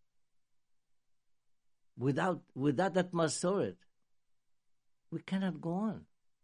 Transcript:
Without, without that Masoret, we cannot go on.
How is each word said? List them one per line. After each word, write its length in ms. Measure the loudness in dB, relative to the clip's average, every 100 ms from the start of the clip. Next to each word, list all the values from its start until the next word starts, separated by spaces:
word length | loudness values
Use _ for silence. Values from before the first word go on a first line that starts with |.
| _ _ _ _ _ _ _ _ _ _ _ _ _ _ _ _ _ _ _ -4
Without, 440 | 0 2 2 0 -6 -2
without 380 | 0 2 2
that 180 | 2 0
Masoret, 640 | 2 0 2 0 0 0 -4 -16 _ _ _ _ _ _ _ _ _ _ _ _
we 80 | -12
cannot 400 | -4 -2 0 -2
go 140 | -4
on. 320 | -2 -2 -4 -10 _ _ _